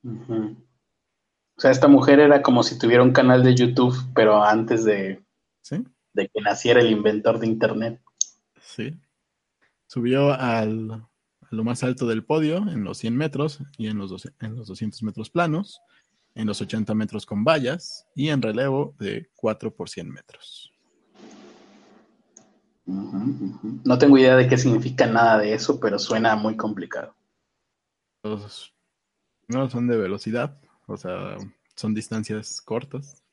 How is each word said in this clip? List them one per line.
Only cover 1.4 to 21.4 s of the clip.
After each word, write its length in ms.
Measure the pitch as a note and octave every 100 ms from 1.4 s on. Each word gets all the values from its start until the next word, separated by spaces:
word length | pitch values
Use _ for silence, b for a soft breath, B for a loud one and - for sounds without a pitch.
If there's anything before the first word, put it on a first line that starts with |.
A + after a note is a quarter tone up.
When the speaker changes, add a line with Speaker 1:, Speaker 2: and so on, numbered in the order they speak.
| _ _
Speaker 1:
O 40 |
sea, 100 | C3+
esta 180 | B2+ C#3+
mujer 320 | C#3 C3+ C#3
era 220 | D3 C#3+
como 200 | C#3 A#2+
si 160 | A#2 B2+
tuviera 240 | A#2 A#2+
un 100 | B2+
canal 300 | B2+ B2+ B2+
de 120 | B2+
YouTube, 420 | B2 A#2+ B2+ B2+ B2+ -
pero 300 | - G#2+ G#2+
antes 400 | G#2 A2 A2 A#2
de, 400 | G#2+ G2+ G2 F#2+ _ _ _ _
Speaker 2:
¿Sí? 200 | - D#3+ B3+ _ _
Speaker 1:
de 160 | - F#2+
que 140 | G#2+
naciera 400 | G#2 G2 A#2+ A#2+
el 80 | A#2
inventor 480 | G#2+ G#2 G#2+ A2+ A2
de 80 | A2+
Internet. 560 | A2 A2+ A2 A2+ A#2 _ _ - _ _ _
Speaker 2:
Sí. 340 | _ - A2+ E3+ _ _ _ _ _ _ _ _ _
Subió 480 | B2 A#2+ C3+ C#3+
al, 560 | C3+ B2+ A2+ A2 A2 A2
a 180 | A2+ A2 _ _ _ _
lo 140 | A2
más 180 | A2+ A#2+
alto 220 | B2+ B2+ A#2+
del 160 | A2
podio 360 | - D#3 D3+ E3+
en 260 | G#3 D3
los 140 | F#2+ -
cien 180 | A2+ A#2+
metros 440 | D#3 C3+ D3+ - - -
y 80 | A2
en 100 | G#2
los 140 | G2
doce, 240 | F#2 - _
en 160 | A2 A#2+
los 120 | G#2
doscientos 340 | F#2 G#2+ -
metros 280 | A2 G#2 A2
planos, 500 | E3+ E3+ D#3 G3+ - _ _ _ _ _
en 120 | - G#2+
los 140 | G2+
ochenta 340 | G2 A2+ G#2
metros 320 | G#2+ G#2+ G#2+ -
con 160 | G#2
vallas 640 | A#2+ D#3+ B2 E3+ - - _
y 140 | - D3+
en 120 | C#3+
relevo 540 | A2+ G#2+ C3+ C3+ C#3+ _
de 280 | G2+ G#2 -
cuatro 400 | _ A2 G#2+ -
por 140 | _ E2+
cien 180 | - D#2+
metros. 640 | - _ - - - - _ _ _ _ _ - -